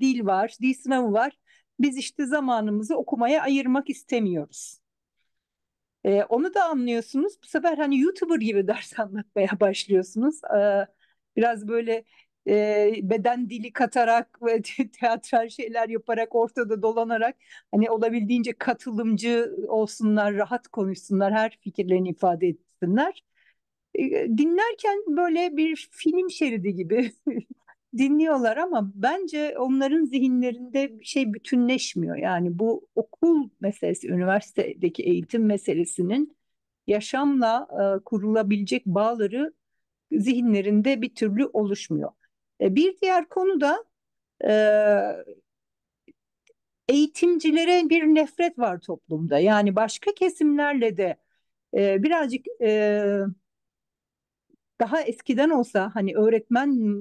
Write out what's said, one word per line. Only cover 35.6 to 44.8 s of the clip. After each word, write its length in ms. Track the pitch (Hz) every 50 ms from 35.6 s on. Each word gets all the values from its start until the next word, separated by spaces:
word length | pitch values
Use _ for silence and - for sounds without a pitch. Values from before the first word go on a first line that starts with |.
| - - 160 165 170 - - - 175 180 220 269 302 302 _ _ _ _ _ _ _ _ _ _ -
yaşamla, 800 | - 202 208 208 - - 262 285 285 285 262 240 220 226 240 - -
e, 320 | - - 196 196 196 196 196
kurulabilecek 840 | - 226 202 196 214 214 220 214 196 214 202 202 - 254 247 -
bağları 680 | 190 170 196 214 226 240 226 208 190 214 254 294 320 - _ _ _ _ _ _ _ _ _ _ -
zihinlerinde 880 | 320 220 196 254 254 247 240 233 208 202 190 208 208 214 208 269 269 220
bir 120 | 233 247 -
türlü 320 | - 226 214 196 214 277
oluşmuyor. 640 | - - - 214 196 202 202 - - 165 147 147 - - _ _ _ _ _ _ _ _ -
E, 140 | - 190 190
bir 220 | 262 330 381 370 -
diğer 260 | 392 370 370 349 320 -
konu 320 | - 370 370 392 381 285
da, 240 | 285 285 320 440 466 _ _ _ _ _ _ _ _ _ _ - - -
e, 40 | 214 214 214 214 214 214